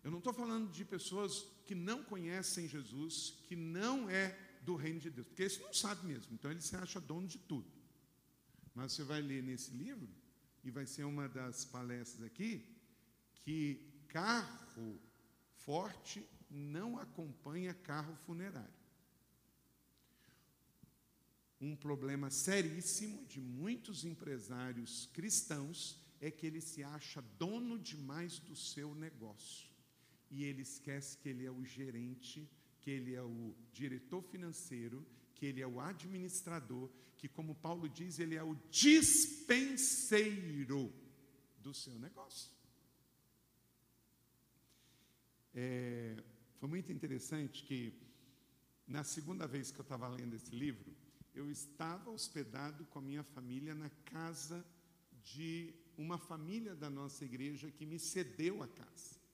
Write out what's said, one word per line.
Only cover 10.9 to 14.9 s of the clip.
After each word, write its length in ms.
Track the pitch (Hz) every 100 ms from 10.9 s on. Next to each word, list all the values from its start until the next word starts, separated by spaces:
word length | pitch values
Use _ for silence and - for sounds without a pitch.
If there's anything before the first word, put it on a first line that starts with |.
| -
uma 260 | 143 147 139
das 340 | 127 127 120
palestras 640 | - 123 123 123 117 - 113
aqui, 400 | - 214 202 - - - - - - - -
que 580 | - 156 147 131 - - -
carro 920 | 156 196 233 202 - - - 113